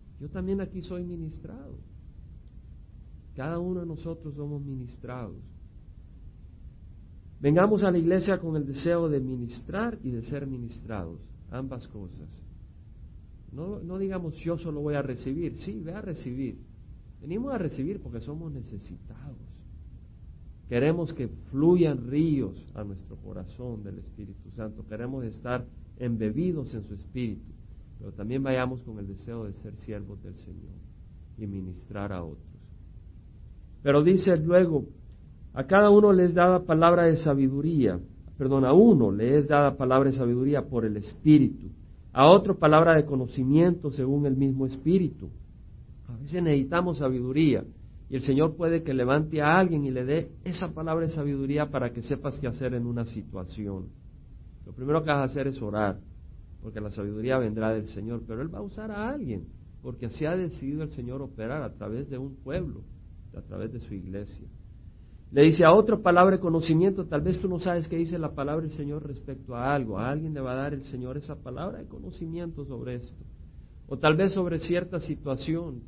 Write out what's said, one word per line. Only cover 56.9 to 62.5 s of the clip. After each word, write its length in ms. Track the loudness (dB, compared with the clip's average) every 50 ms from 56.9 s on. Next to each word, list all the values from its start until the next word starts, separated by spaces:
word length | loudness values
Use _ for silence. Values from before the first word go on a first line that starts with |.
| -6 -6 -6 -6 -6 -4 -2 0 0
vendrá 340 | 0 0 0 -2 -2 0 0 0
del 120 | -2 -4
Señor, 360 | -6 -10 -10 -8 -8 -8 -8 -8
pero 140 | -8 -8 -8
Él 100 | -8 -8
va 60 | -8
a 60 | -10 -12
usar 260 | -12 -12 -12 -10 -10
a 200 | -8 -6 -6 -6
alguien, 360 | -6 -6 -6 -6 -8 -8 -10 -12 -16 -18 -20 -20 -20 -16 -12
porque 240 | -12 -10 -8 -8
así 180 | -8 -6 -4 -2
ha 100 | -2 0
decidido 460 | -2 -2 -4 -6 -8 -8 -6 -6 -6
el 80 | -6 -8
Señor 320 | -8 -8 -8 -8 -8 -8
operar 400 | -10 -10 -10 -8 -6 -6 -6 -6
a 100 | -6 -8 -10
través 360 | -10 -8 -8 -6 -6 -8 -8
de 80 | -8
un 180 | -8 -10 -10 -12
pueblo, 440 | -12 -10 -6